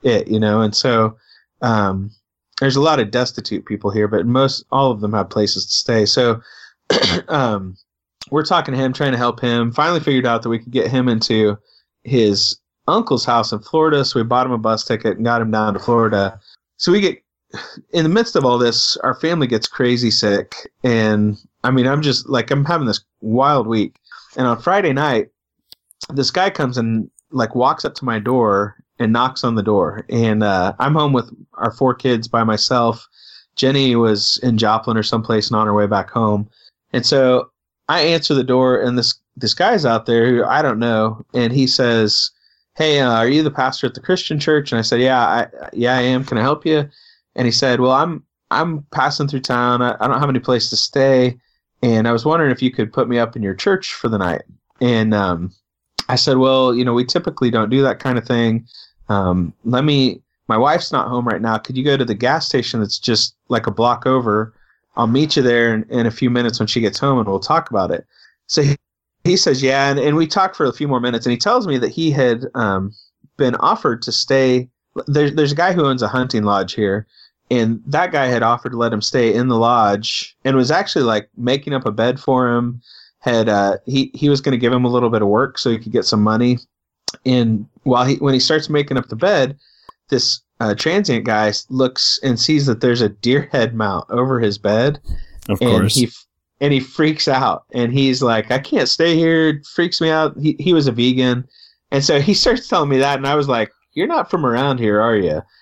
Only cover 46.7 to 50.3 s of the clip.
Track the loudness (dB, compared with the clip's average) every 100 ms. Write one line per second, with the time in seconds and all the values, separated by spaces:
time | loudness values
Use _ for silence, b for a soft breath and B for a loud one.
46.7 | 0 -2 b b b b -4 -2 0 0
47.7 | 2 2 2 0 -4 -12 _ -6 -2 -2
48.7 | -4 -6 -2 -2 -2 -4 -4 -2 0 0
49.7 | 0 0 0 -2 0 0